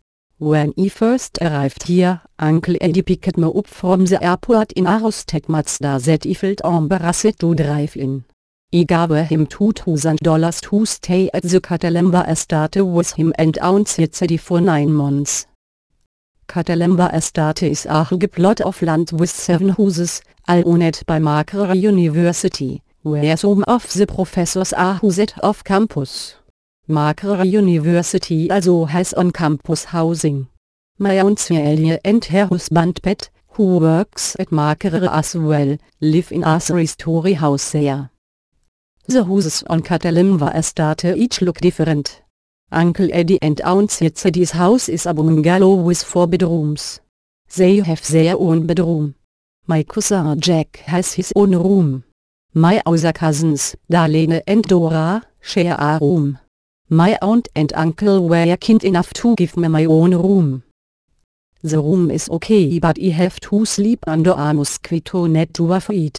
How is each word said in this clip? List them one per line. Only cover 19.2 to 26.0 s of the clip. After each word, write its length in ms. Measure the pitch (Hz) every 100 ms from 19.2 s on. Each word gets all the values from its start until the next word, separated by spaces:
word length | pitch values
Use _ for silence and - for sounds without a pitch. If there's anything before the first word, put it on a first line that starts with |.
| 170
seven 400 | - - 170 196
houses, 520 | 190 202 170 175 - - _ -
all 180 | 175 170
owned 340 | 170 165 - -
by 100 | 160
Makerere 600 | 156 151 156 202 196 185
University, 1040 | 208 196 165 156 175 170 180 - 131 139 _ _
where 340 | 156 147 151 160
some 260 | 202 202 -
of 240 | 240 -
the 120 | 180 202
professors 680 | - 180 185 170 185 185
are 220 | - 180 190
housed 380 | 208 180 214 -
off 220 | 196 208
campus. 720 | - 196 220 151